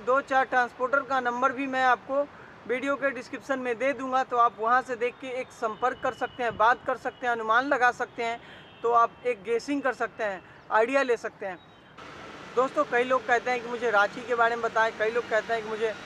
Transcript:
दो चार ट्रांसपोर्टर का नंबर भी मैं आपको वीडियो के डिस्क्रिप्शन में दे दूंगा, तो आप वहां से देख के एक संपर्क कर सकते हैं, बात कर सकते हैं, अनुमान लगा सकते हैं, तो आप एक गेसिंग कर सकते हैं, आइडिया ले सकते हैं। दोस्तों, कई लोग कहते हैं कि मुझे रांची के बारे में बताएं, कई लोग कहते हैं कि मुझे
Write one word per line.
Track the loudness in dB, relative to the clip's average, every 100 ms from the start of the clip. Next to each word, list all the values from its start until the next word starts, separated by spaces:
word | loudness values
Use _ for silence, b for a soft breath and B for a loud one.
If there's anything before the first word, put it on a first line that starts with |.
| 0
दो | 0
चार | 2 2 2
ट्रांसपोर्टर | 2 0 0 0 0 0
का | 0
नंबर | 0 0 0
भी | 0 -4
मैं | 2 4
आपको | 2 0 -2 -2 B B B -4
वीडियो | -2 -2 -2
के | -2
डिस्क्रिप्शन | -4 -8 -10 -4 -4
में | -4 -2
दे | -2
दूंगा, | -2 -2 -2
तो | 0 4
आप | 2 2
वहां | 2 2
से | 0 -2
देख | -4 -4
के | -8
एक | -8 -8
संपर्क | -6 -6 -2 -2 -2
कर | -4
सकते | -4 -6 -4
हैं, | -4 2
बात | 4 4 0
कर | -4
सकते | -6 -6 -4
हैं, |
अनुमान | -2 2 2 4
लगा | 2 2
सकते | 2 -4 -6
हैं, | -6 -6 B B B B
तो | 2
आप | 4 4 2 -4
एक | -4
गेसिंग | -2 -2 -2 -2
कर | -2 -2
सकते | -4 -4
हैं, | -6 -6 -12 B B
आइडिया | 2 4 2
ले | 2 -2
सकते | -4 -10 -10
हैं। | -10 -14 -20 -20 -20 -18 -16 -16 -16 -6 0
दोस्तों, | 0 0
कई | 0 0
लोग | 2 0 2
कहते | 0 0
हैं | -2
कि | -4
मुझे | -4 0
रांची | 4 2 0
के | -4 2
बारे | 2 2
में |
बताएं, | -2 0 0 0
कई | -2
लोग | -2 0
कहते | -2 0
हैं | -4
कि | -4
मुझे | -4 -4 -4